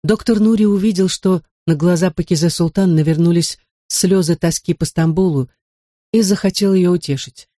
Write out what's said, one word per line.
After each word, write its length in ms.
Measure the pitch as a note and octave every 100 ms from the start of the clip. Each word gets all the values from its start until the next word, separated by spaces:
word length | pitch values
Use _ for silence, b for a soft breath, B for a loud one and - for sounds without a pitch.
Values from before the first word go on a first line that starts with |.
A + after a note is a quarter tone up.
Доктор 380 | D3+ G#3+ - A3
Нури 260 | G#3+ A3 G#3+
увидел, 420 | G3+ G#3+ F#3 F#3
что 340 | - F#3+ F3+ _ _ -
на 80 |
глаза 360 | D3+ E3+ F3 F#3
Пакизе 400 | - E3 E3 E3
Султан 440 | - E3+ - F#3
навернулись 640 | D#3+ D3+ D#3 E3+ E3+ E3 - _ _ _
слёзы 480 | - F#3 F#3+ E3 E3+
тоски 380 | E3+ - -
по 100 | E3
Стамбулу, 640 | D#3+ - D#3+ D#3+ F#3+ C#3+ B2+ _ _ _ _ _ _
и 100 | A3+
захотел 520 | G3 G3+ G3 - G3+
её 180 | F#3+ F3+
утешить. 560 | F3+ - C3+ - - -